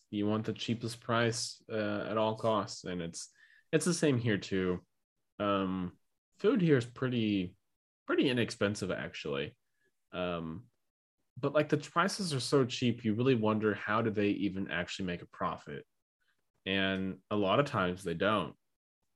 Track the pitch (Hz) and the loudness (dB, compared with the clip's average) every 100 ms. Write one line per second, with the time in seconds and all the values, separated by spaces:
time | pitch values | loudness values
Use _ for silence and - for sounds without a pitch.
0 | - 104 104 110 107 107 - 117 117 - | -8 -2 0 0 -2 -6 -4 -4 -4 -8
1 | - 117 117 113 - - - 110 104 104 | -2 2 2 0 -6 -10 -8 -4 -2 -4
2 | - 107 110 110 113 110 98 - - 90 | -2 0 0 0 0 0 -2 -8 -8 -6
3 | 85 - - _ - _ - 160 180 170 | -6 -8 -14 _ -20 _ -2 0 2 2
4 | 156 127 120 101 - 98 92 90 - _ | 4 4 2 0 0 0 0 -2 -6 _
5 | _ _ _ - 101 98 95 92 90 - | _ _ _ -4 0 2 0 -2 -4 -8
6 | _ _ _ _ 202 254 170 139 120 - | _ _ _ _ 2 4 6 4 2 -4
7 | 131 123 110 101 90 - _ _ _ _ | -2 0 2 2 0 -6 _ _ _ _
8 | - 359 185 123 110 - 101 104 95 65 | -4 2 2 2 0 0 -2 0 -4 -4
9 | 73 - 78 69 64 - _ _ _ _ | -6 -8 -6 -4 -4 -10 _ _ _ _
10 | _ 87 90 87 82 80 - _ _ _ | _ -6 -4 -4 -6 -8 -12 _ _ _
11 | _ _ _ - 139 147 147 143 - - | _ _ _ -6 0 2 2 0 0 0
12 | 185 - 185 139 120 143 120 - 127 117 | 2 0 -4 -2 2 4 2 2 0 0
13 | 113 104 127 127 107 107 107 98 - 107 | 0 2 4 4 4 2 2 0 0 0
14 | 117 104 104 101 98 92 98 82 90 - | 0 2 2 2 -2 -2 -4 -4 -4 -4
15 | 95 87 87 - 87 - - - - _ | -4 -6 -8 -6 -4 -4 -10 -14 -14 _
16 | _ _ _ _ _ _ - 95 95 95 | _ _ _ _ _ _ -2 0 2 0
17 | 95 92 - 104 98 107 139 110 92 90 | -4 -6 -4 0 2 4 2 2 0 -2
18 | 92 85 95 107 78 - _ _ _ _ | -4 0 2 2 -2 -8 _ _ _ _
19 | _ | _